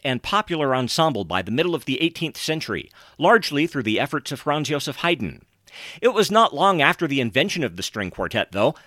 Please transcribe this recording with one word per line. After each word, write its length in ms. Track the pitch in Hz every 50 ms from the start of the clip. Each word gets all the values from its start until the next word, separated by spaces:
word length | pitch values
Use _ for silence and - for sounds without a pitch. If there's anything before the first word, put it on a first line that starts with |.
| -
and 180 | 135 127 120
popular 540 | - - 196 208 208 - 175 156 147 135 131
ensemble 480 | 131 127 117 - - 160 160 165 - 196
by 180 | - 92 92
the 80 | 90 104
middle 240 | 113 139 170 180 165
of 100 | 143 -
the 160 | - 131 -
eighteenth 360 | 160 170 - - 170 147 -
century, 520 | - - - 156 160 - - 101 73 - - _ - - - _ -
largely 480 | 151 185 233 220 165 - 147 143 160
through 160 | 175 - 139
the 160 | 107 110 107 98
efforts 320 | 135 - 160 147 - -
of 80 | 147 -
Franz 300 | - 151 143 151 147 123
Joseph 300 | 147 143 - 147 127 -
Haydn. 440 | - 170 175 131 107 78 58 50 _ _ _ _ _ _ - - - - - -
It 140 | - 254 214
was 160 | 214 196 -
not 240 | 202 226 226 - -
long 260 | 143 180 196 190 160
after 280 | 139 156 175 - 175 147
the 120 | 139 139
invention 440 | 123 113 98 127 170 202 - 180 143
of 100 | 101 82
the 80 | 90
string 300 | 92 - - 110 98 90
quartet, 400 | - - 92 82 113 107 90 -
though, 240 | - 98 110 143 160 - -